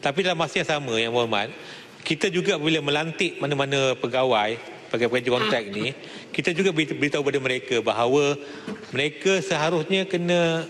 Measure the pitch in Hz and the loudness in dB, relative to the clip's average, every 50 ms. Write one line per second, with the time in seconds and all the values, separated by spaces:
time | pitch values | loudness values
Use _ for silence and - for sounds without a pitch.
0 | - 143 139 156 196 185 175 160 165 147 - 190 160 143 156 147 143 127 113 110 | -2 -2 -2 0 0 0 0 0 -2 -2 0 -2 0 0 -2 -2 -2 -2 0 0
1 | 113 117 117 120 120 113 110 101 104 123 - - - - - - - - - - | 0 2 2 0 2 2 0 0 -2 -2 -6 -14 -16 -16 -16 -18 -18 -20 -20 -14
2 | - - 160 147 - 202 165 180 170 180 196 156 147 160 160 156 143 143 143 147 | -4 -4 -2 0 0 0 2 2 2 2 0 2 2 2 2 2 2 2 0 0
3 | 156 165 160 - 196 165 - - - 139 147 135 139 139 139 135 135 131 127 123 | 0 -2 -2 -2 -2 -2 -2 -4 -2 -2 0 0 0 0 2 2 2 2 0 0
4 | - 117 117 127 131 131 123 107 104 107 117 117 - - - - - - - 113 | -2 -2 2 2 4 4 4 4 2 2 -2 -6 -8 -14 -16 -18 -10 -6 -2 0
5 | 120 113 117 127 120 127 120 123 113 107 135 123 110 101 98 104 110 127 135 - | 0 2 2 0 2 2 2 2 2 2 0 0 -2 -4 -4 -4 -4 -4 -4 -8
6 | - - - - - - - - 135 185 175 160 190 190 175 156 156 135 160 127 | -14 -16 -16 -16 -16 -6 -6 -2 0 0 0 2 2 2 2 2 0 0 0 0
7 | 135 147 143 151 143 139 135 139 131 131 127 127 - - 127 117 110 113 104 110 | 0 0 2 2 0 2 0 0 0 0 -2 -2 -2 0 0 0 2 2 2 2
8 | 120 120 131 147 143 143 143 143 - - - - - - - - - - - 127 | 2 4 4 4 4 4 2 -2 -6 -12 -14 -12 -10 -10 -10 -10 -10 -6 -2 -2
9 | 139 151 147 - - 190 190 190 - - 175 151 151 160 180 165 156 - 190 190 | -2 -2 -2 0 0 2 2 2 0 0 0 0 2 2 2 0 0 2 0 0
10 | 190 190 - 175 175 175 175 175 170 165 165 165 160 - | 0 0 -2 -2 0 2 4 4 4 2 2 0 -4 -6